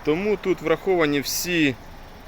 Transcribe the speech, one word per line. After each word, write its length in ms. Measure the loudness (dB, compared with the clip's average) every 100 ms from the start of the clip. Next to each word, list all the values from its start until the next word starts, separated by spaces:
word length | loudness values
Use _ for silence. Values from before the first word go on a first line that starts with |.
| 0
тому 320 | 0 0 0
тут 240 | 0 0
враховані 580 | 0 0 2 2 4 2
всі 560 | -2 -4 0 2 2 0 -10 -18 -18 -18